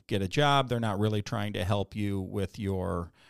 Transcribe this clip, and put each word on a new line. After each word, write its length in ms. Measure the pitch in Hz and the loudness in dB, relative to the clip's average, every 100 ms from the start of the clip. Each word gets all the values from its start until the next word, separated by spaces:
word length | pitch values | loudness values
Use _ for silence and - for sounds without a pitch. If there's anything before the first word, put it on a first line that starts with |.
| - | -4
get 140 | 104 | -2
a 60 | 95 | 0
job. 400 | - 147 139 131 | 2 4 4 2
They're 100 | 120 | 0
not 200 | 113 98 | 0 2
really 220 | 107 107 | 2 2
trying 300 | 104 110 104 | -2 -4 -2
to 120 | 101 95 | -2 0
help 320 | 101 95 107 | 0 -2 -2
you 240 | 104 98 | -2 -2
with 360 | 95 101 98 - | -2 -4 -4 -4
your, 540 | 98 95 90 87 85 - - | -2 -2 -2 -4 -6 -12 -20